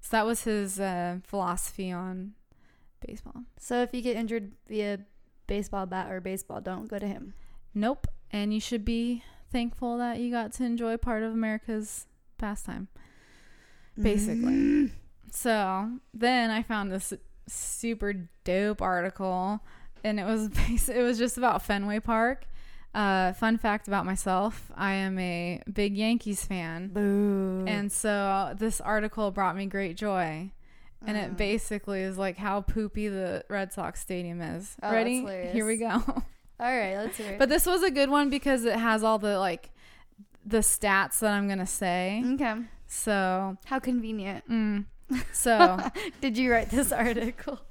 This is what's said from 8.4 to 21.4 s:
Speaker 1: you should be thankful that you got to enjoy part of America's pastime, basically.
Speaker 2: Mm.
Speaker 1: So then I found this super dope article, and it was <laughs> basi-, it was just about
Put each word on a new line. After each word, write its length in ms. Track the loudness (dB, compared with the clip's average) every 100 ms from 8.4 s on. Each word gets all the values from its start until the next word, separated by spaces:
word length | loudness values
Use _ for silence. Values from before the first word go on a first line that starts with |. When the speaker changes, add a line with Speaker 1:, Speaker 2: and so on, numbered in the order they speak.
| -2
Speaker 1:
you 60 | -2
should 260 | -2 -4 0
be 380 | 0 0 -4 -6 -20 -6
thankful 460 | -2 -2 -2 -4 -2
that 220 | -2 -2
you 100 | -2
got 240 | -2 -4
to 100 | -2
enjoy 340 | -2 0 0 0
part 260 | 0 0
of 100 | 0
America's 720 | 0 0 -2 -2 -4 -4 -10 -14 _ _ -8
pastime, 520 | -6 -4 -6 -10 -10 -14 -20 -20 -20 -20 -20 -20 -20 -20 -18 0
basically. 540 | 2 4 2 2 2
Speaker 2:
Mm. 380 | 4 6 6 4 0 -16 -20 -12
Speaker 1:
So 580 | -4 2 2 2 0 -2 -6 -12
then 360 | 0 2 4 2
I 100 | 0
found 300 | 0 -2 -2
this 220 | -4 -6 -10 -14 -20 -14
super 840 | -10 -8 -4 -4 -2 -2 -2 -6 -10
dope 380 | 0 2 2 2
article, 800 | 0 2 0 -2 -2 0 0 -2 -6 -16 -16 -6
and 160 | -2 0
it 60 | 0
was 240 | 0 2
<laughs> 0 |
basi-, 460 | 4 4 4 2 4
it 60 |
was 160 | 2 4
just 200 | 2
about 240 | 4